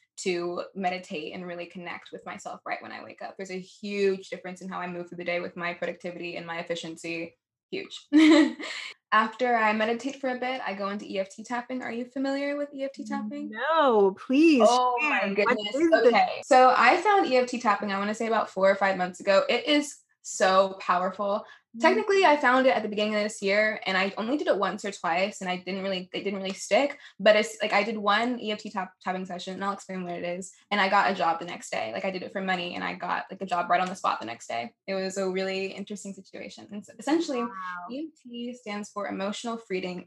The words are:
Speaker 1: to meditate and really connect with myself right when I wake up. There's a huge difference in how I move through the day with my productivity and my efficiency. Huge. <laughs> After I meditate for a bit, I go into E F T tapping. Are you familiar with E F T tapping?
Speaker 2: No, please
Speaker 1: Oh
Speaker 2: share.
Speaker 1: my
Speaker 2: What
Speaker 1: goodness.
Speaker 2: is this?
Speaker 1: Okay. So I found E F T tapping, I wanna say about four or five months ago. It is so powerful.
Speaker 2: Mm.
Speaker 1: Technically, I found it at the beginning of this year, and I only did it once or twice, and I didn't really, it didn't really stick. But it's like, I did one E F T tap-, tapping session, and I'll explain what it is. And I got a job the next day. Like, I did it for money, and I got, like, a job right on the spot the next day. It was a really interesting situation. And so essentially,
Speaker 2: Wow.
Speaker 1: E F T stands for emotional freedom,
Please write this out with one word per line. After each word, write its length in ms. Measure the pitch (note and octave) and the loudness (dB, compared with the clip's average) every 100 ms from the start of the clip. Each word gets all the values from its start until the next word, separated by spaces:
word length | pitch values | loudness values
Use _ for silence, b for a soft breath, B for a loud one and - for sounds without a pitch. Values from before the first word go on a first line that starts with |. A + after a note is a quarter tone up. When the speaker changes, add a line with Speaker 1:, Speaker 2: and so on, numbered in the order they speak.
| _ - | _ -8
Speaker 1:
to 440 | F#3+ F3 F3 F3 - G3 | -4 -2 -2 -6 -8 -4
meditate 580 | F3+ F#3 - E3 - | -4 -4 -8 -10 -8
and 100 | F#3+ | -10
really 220 | F3 F3 E3+ | -10 -10 -12
connect 440 | F#3 F3 G#3 - | -12 -12 -12 -14
with 120 | F#3+ | -16
myself 360 | - G#3 - G3+ | -14 -14 -12 -12
right 160 | - - | -8 -8
when 120 | A2 | -10
I 100 | G#2+ | -14
wake 200 | A2 - | -14 -14
up. 120 | - - | -14 -12
There's 140 | F#3+ | -10
a 80 | F#3 | -10
huge 680 | F#3 - G#3 G3+ G3 F#3+ - | -12 -12 -6 0 2 0 -6
difference 320 | F3+ F#3 F#3 | -12 -12 -12
in 80 | F#3 | -10
how 100 | F3+ | -8
I 80 | F3+ | -8
move 220 | F3 F3 | -8 -10
through 100 | F3 | -8
the 60 | |
day 160 | F3 F3 | -4 -4
with 160 | F3 F3+ | -4 -8
my 180 | F3 | -8
productivity 600 | F3 F3 F3 F3+ E3+ E3+ F3 | -6 -6 -6 -10 -10 -10 -10
and 100 | E3+ | -8
my 140 | E3 | -8
efficiency. 720 | E3+ E3+ E3+ E3 E3+ E3 E3 _ _ _ - | -6 -6 -8 -10 -8 -8 -8 _ _ _ -12
Huge. 340 | - - - - | -10 -10 -14 2
<laughs> 440 | D4 D#4 D#4 C4 - B B B B - | 6 10 8 6 2 B B B B 0
After 460 | G#3+ A3+ - B3 A#3 | 2 2 0 2 4
I 160 | G#3+ | 2
meditate 480 | G#3+ A3 A#3 C4 C#4 | 2 0 -2 -4 -6
for 100 | C4 | -6
a 80 | B3 | -4
bit, 220 | B3+ C4 | -4 -4
I 100 | - | -6
go 140 | G3 G3 | -6 -6
into 160 | G#3 | -6
E 140 | G3 G3 | -6 -6
F 160 | G3 | -6
T 80 | - | -8
tapping. 400 | G#3+ B3 A#3+ B3+ | -8 -8 -6 -8
Are 80 | B3 | -6
you 140 | A#3 | -6
familiar 520 | B3 C4+ C4+ C#4 C#4+ C#4+ | -6 -4 -2 -2 -2 -4
with 160 | C#4+ | -6
E 120 | C4+ | -6
F 80 | C4+ | -8
T 120 | - | -8
tapping? 460 | G#3+ G#3+ G#3+ C#4+ G#3+ | -8 -6 -6 -8 -8
Speaker 2:
No, 680 | G#3+ C#4+ D#4+ C#4 A3 G3 G3 | -4 2 4 6 6 4 2
please 440 | - C4+ E4 C4+ A3 | 0 6 8 8 8
Speaker 1:
Oh 300 | B3 B3 A#3+ | 6 4 2
Speaker 2:
share. 100 | D4+ | 0
Speaker 1:
my 180 | B3+ G3+ | 0 0
Speaker 2:
What 80 | G3 | 2
Speaker 1:
goodness. 380 | G#3 B3 - | 2 2 0
Speaker 2:
is 160 | C4+ E4 | 2 4
this? 160 | B3 A#3+ | 6 6
Speaker 1:
Okay. 360 | G#3 F#3 - | 6 2 0
So 280 | - B3+ B3+ B3+ | 4 8 8 8
I 200 | A#3+ F4 | 6 4
found 280 | G#4 G4 D#4 | 4 4 4
E 100 | B3+ | 2
F 120 | B3 | 2
T 120 | A3+ | 0
tapping, 300 | A#3 G3+ G#3 | 0 0 -2
I 80 | G3 | -4
wanna 160 | G3+ | -2
say 140 | G#3+ A3+ | -4 -2
about 220 | A3 - | 0 -2
four 200 | F#3+ F#3+ | 2 4
or 60 | G3 | 4
five 200 | G3 F#3 | 2 0
months 220 | F3+ - | -2 -2
ago. 240 | G3 G3 G#3 | 2 4 4
It 180 | A#3+ D4+ | 0 2
is 300 | D4 D4 - _ _ | 2 2 -8 _ _
so 540 | - - F#3+ F#3+ G3 F#3+ | -8 2 4 6 4 0
powerful. 640 | - F3+ F#3 F#3+ G3+ G#3+ B B B A#3 | 0 0 0 -2 -2 -4 B B B 2
Speaker 2:
Mm. 40 | |
Speaker 1:
Technically, 440 | D#4+ G#4+ G#4 G4 | 4 4 2 4
I 120 | F4 D4 | 6 6
found 300 | B3+ C4 C4 | 4 4 4
it 80 | |
at 80 | A3 | 2
the 60 | G#3+ | 0
beginning 260 | G3+ G#3+ | -2 -2
of 80 | G#3+ | 0
this 180 | G#3+ - | -2 -2
year, 400 | G3 G3+ G#3+ A3 - | 0 2 2 0 -2
and 100 | F#3 | 0
I 160 | G3 - | 0 -2
only 200 | A3 D4 | -2 0
did 120 | E4 | 0
it 100 | G3 | 0
once 260 | F#3+ G3+ | 0 -2
or 60 | G3+ | -8
twice, 500 | G3 F3 E3+ G3+ - | -4 -2 0 -2 -4
and 80 | F#3 | -6
I 100 | F3+ | -6
didn't 260 | F#3 F#3+ | -6 -6
really, 240 | G3 F#3 F#3 | -4 -4 -6
it 120 | F3 | -6
didn't 160 | G3 G3 | -6 -4
really 120 | F#3+ | -6
stick. 460 | G3 - G#3+ C#4+ - B B | -6 2 2 2 -4 B B
But 160 | G#3 G#3+ | 4 6
it's 220 | A3 - | 4 -4
like, 100 | G#3+ | 0
I 120 | G3+ | 0
did 120 | G#3 G#3+ | 0 -2
one 440 | G3+ G#3 A#3+ A#3+ | 2 2 0 -4
E 100 | G#3+ | -6
F 80 | G#3 | -8
T 120 | G#3 | -8
tap-, 240 | G3+ F#3 _ | -8 -8 _
tapping 200 | F#3+ F#3 | -6 -6
session, 300 | F#3+ F3+ F#3+ | -6 -10 -10
and 80 | F#3 | -6
I'll 100 | G3 | -6
explain 300 | G3 - F#3+ | -6 -8 -10
what 120 | F3 | -8
it 100 | F3 | -6
is. 280 | F3 F3+ F#3+ b b | -6 -8 -10 b b
And 80 | G3+ | 0
I 80 | G3 | 4
got 240 | G3+ F#3 | 4 4
a 20 | |
job 240 | F#3 E3 E3 | 2 0 0
the 60 | |
next 260 | F3 - - | -4 -12 -8
day. 220 | - A3 | -6 -6
Like, 120 | - | -4
I 60 | G3 | -4
did 140 | F#3 | -6
it 80 | - | -8
for 80 | G3 | -6
money, 340 | F#3+ F#3 F3 | -4 -4 -4
and 80 | F#3 | -6
I 120 | F3+ | -6
got, 320 | F3+ F3+ E3+ - | -6 -6 -6 -6
like, 120 | G3 | -10
a 40 | F#3+ | -4
job 240 | F3 F3 | -2 0
right 100 | F3 | 0
on 80 | F3+ | 0
the 60 | |
spot 240 | F#3+ - - | -2 -2 -2
the 80 | A2 | -6
next 220 | A#2 - | -12 -8
day. 240 | A#2 A#2+ _ - | -8 -8 _ -8
It 60 | |
was 220 | F#3+ F#3+ F#3+ | -6 -4 -4
a 120 | F#3+ | -4
really 380 | F#3 F#3+ F#3+ F#3+ | -2 -4 -4 -6
interesting 460 | - G3+ G#3 G3 | -8 -12 -12 -12
situation. 540 | G3 - - - - - | -14 -16 -16 -14 -16 -16
And 120 | G#3 | -16
so 80 | - A#3 | -16 -8
essentially, 440 | C#4 E4 E4 B3 | 0 0 0 -2
Speaker 2:
Wow. 80 | A#3+ - F3+ F3+ F3+ | -4 -8 -10 -10 -10
Speaker 1:
E 160 | C4 D#4+ | -10 -10
F 120 | _ | _
T 320 | B3 A#3+ A#3+ | -16 -10 -10
stands 340 | B3 G#3 G#3 G#3 | -10 -10 -8 -8
for 160 | G3+ G3 | -8 -6
emotional 520 | G3 G3 G#3 A#3 A3+ | -4 -4 -6 -6 -8
freedom, 480 | - F#3 F3+ F3+ | -6 -6 -4 -8